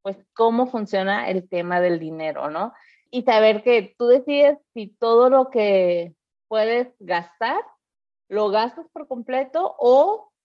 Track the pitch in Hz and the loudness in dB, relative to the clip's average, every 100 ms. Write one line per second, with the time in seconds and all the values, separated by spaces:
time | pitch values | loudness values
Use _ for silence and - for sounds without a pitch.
0 | 196 196 _ - 226 226 247 240 202 196 | -10 -12 _ 0 0 2 -2 -4 -4 -2
1 | 190 208 - 190 180 175 175 180 180 170 | -2 -4 -4 -6 -6 -8 -4 0 0 -2
2 | 160 160 156 - 143 156 220 - _ _ | -6 -8 -8 -6 -8 -8 -10 -12 _ _
3 | _ 247 247 220 220 208 240 233 196 _ | _ -4 0 4 4 2 0 0 -2 _
4 | 240 262 262 285 285 294 _ 233 202 _ | 2 2 2 2 2 2 _ -16 -16 _
5 | 233 233 254 269 262 247 208 190 180 175 | 2 4 6 4 2 0 2 2 2 -2
6 | 170 _ _ _ _ 220 220 240 247 _ | -6 _ _ _ _ -2 0 -2 -4 _
7 | 185 175 175 _ 226 349 466 _ _ _ | -6 -6 -6 _ -6 -4 -8 _ _ _
8 | _ _ _ 196 208 208 233 277 330 330 | _ _ _ -4 0 0 -2 -8 -18 -18
9 | 294 247 226 254 269 320 381 - 240 262 | -12 -12 -6 -6 -4 -4 -6 0 4 4
10 | 339 440 - _ | 4 -2 -10 _